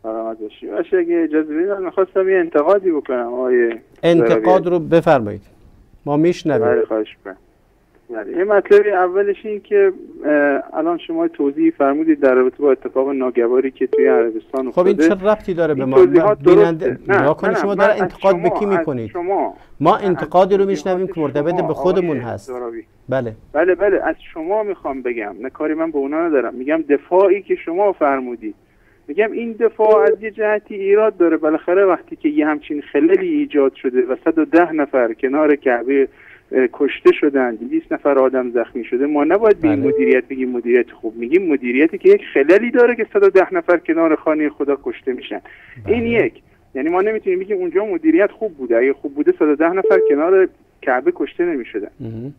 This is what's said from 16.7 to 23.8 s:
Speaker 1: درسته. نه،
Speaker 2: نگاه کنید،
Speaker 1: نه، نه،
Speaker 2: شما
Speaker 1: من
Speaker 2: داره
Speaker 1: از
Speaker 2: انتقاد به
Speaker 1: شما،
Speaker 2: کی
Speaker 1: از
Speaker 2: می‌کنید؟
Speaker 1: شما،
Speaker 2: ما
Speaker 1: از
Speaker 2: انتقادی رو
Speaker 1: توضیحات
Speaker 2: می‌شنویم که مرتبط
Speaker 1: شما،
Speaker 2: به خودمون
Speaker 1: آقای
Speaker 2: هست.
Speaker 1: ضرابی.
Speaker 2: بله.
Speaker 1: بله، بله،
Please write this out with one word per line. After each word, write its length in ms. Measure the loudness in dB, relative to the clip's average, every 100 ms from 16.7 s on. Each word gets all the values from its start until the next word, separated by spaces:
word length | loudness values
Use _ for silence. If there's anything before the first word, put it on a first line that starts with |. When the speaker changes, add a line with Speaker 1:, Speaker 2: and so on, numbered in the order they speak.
| 0 -4
Speaker 1:
درسته. 240 | -6 -2
نه، 100 | 2
Speaker 2:
نگاه 160 | 2 0
کنید، 140 | -2
Speaker 1:
نه، 60 | -2
نه، 40 |
Speaker 2:
شما 80 | -2
Speaker 1:
من 60 | 2
Speaker 2:
داره 180 | 2
Speaker 1:
از 80 | 2
Speaker 2:
انتقاد 340 | -2 0 0 2
به 140 | 0
Speaker 1:
شما، 100 | -2
Speaker 2:
کی 60 | -2
Speaker 1:
از 60 |
Speaker 2:
می‌کنید؟ 380 | -2 -2 -6 -8
Speaker 1:
شما، 420 | -8 -4 -2 -4 -8 -20 -2
Speaker 2:
ما 160 | 0 2
Speaker 1:
از 100 | 0
Speaker 2:
انتقادی 520 | -2 0 2 2 2
رو 80 | 0
Speaker 1:
توضیحات 40 |
Speaker 2:
می‌شنویم 380 | -2 -2 -4 -4
که 140 | -4
مرتبط 360 | -4 -2 -2 -2
Speaker 1:
شما، 100 | -4
Speaker 2:
به 60 |
خودمون 440 | -2 0 0 -2 -4
Speaker 1:
آقای 160 | -6
Speaker 2:
هست. 140 | -10 -10
Speaker 1:
ضرابی. 360 | -10 -10 -12 -18 _ -6
Speaker 2:
بله. 260 | -4 -4 -12 -6
Speaker 1:
بله، 220 | -2 0
بله، 240 | 2